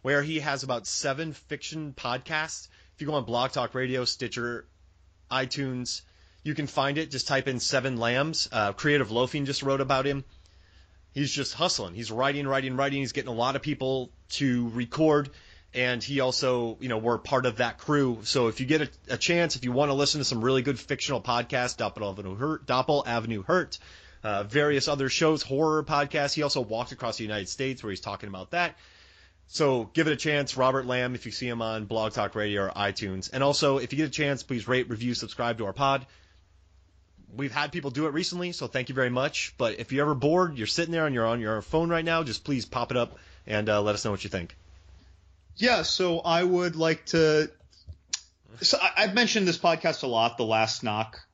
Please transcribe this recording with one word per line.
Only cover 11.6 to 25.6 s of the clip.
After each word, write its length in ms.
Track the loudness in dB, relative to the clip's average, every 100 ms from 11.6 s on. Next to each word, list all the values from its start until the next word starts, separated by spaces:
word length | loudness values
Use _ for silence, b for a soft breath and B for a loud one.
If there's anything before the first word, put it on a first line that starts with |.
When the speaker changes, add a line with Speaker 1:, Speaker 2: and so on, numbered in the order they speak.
| -2 0 -6 -8
Speaker 1:
He's 160 | -6
writing, 360 | 0 0 0 0
writing, 280 | 0 0 0
writing. 240 | 0 0
He's 140 | -2
getting 160 | -4 -4
a 40 |
lot 220 | 0 0 0
of 60 |
people 500 | -4 -2 -2 -2 -4 -14 _
to 380 | 0 2 2 0
record. 600 | -4 -4 2 4 4 2 B B B B
And 300 | -2 0 0
he 160 | -2 0
also, 580 | 2 2 2 2 0 -4
you 100 | -4
know, 80 | 0
we're 220 | 2 0
part 260 | 2 2 2
of 120 | 0
that 200 | -2 -2
crew. 420 | 0 2 2 0
So 240 | 0 2 2
if 120 | 0
you 60 | 0
get 160 | 2
a, 80 | 0 -6 -6
a 40 | -2
chance, 380 | 2 2 2 0
if 80 |
you 80 | 0
wanna 220 | 2 2
listen 260 | 2 2 0
to 60 | -2
some 180 | 0
really 180 | 2 4
good 180 | 2 -4
fictional 420 | -4 -4 -2 -2
podcasts, 560 | 0 -2 0 -2 -2 -2
Doppel 340 | -4 -2 -6
Avenue 240 | -6 -8 -4
Hurt, 300 | -4 -4 0
Doppel 400 | 0 2 2 2
Avenue 380 | -2 -2 -4
Hurt, 340 | 0 0 0 -10 B B B B
uh, 200 | -4 -2
various 440 | 0 2 4 2 0
other 220 | -2 0
shows, 340 | 2 2 2
horror 400 | 0 0